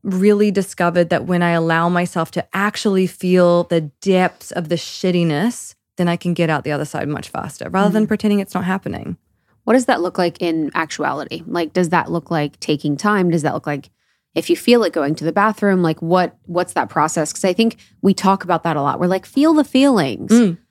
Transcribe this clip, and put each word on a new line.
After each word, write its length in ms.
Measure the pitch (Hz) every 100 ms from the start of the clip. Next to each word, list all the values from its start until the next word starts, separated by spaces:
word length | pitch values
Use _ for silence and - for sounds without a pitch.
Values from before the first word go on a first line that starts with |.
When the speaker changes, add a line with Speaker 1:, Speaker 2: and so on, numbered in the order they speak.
Speaker 1:
really 480 | - 185 202 202 208
discovered 580 | 196 190 - 175 175 170
that 160 | 170 -
when 160 | 180
I 100 | 175
allow 380 | 170 165 165 170
myself 400 | 175 175 175 160
to 140 | - - 185
actually 520 | 202 208 220 190 185
feel 560 | - 185 180 175 175
the 180 | 170 170 151 -
depths 500 | 196 185 180 - -
of 180 | - 160
the 60 | 170
shittiness, 960 | - - 185 180 170 147 220 - - - _ -
then 120 | 175
I 100 | 170
can 180 | 180 170
get 160 | 165
out 120 | 151 156
the 60 |
other 140 | 147 147
side 220 | - -
much 220 | 151 -
faster 380 | - - - -
rather 220 | 185 202
than 140 | 208
Speaker 2:
Mm-hmm. 40 | 214
Speaker 1:
pretending 300 | 214 214 202
it's 120 | 190
not 120 | 180 180
happening. 520 | 190 202 - - 170 _ _ _ _
Speaker 3:
What 100 | -
does 120 | 247 247
that 140 | 247
look 180 | 175 180
like 200 | 175 170
in 300 | 175 165 151 -
actuality? 680 | 160 - 147 143 147 170 165
Like, 260 | 175 160
does 160 | 180 175
that 220 | 175 -
look 180 | 170 -
like 300 | 170 147 -
taking 360 | - 151 147 143
time? 360 | 208 208 180
Does 100 | 165
that 140 | 147 -
look 100 | 151
like, 240 | 147 - _ _ _ _ -
if 160 | -
you 40 | 165
feel 280 | - 240
it, 100 | 202
going 220 | 165 143 156
to 80 | 156
the 60 |
bathroom? 480 | 185 208 214 208 185
Like, 180 | 170 156
what, 380 | 165 185 175 - -
what's 280 | 175 180
that 160 | - 120
process? 440 | - 151 175 151
'Cause 100 | -
I 100 | 190
think 240 | 175 226 - - _
we 100 | 202
talk 300 | 190 196 196
about 180 | 175 170
that 140 | 170 151
a 60 |
lot. 160 | 143 -
We're 80 | 175
like, 180 | 190 -
"Feel 300 | - 302 311
the 80 |
feelings." 680 | 294 254 277 233 143 104 -
Speaker 1:
Mm. 280 | 226 214 170 _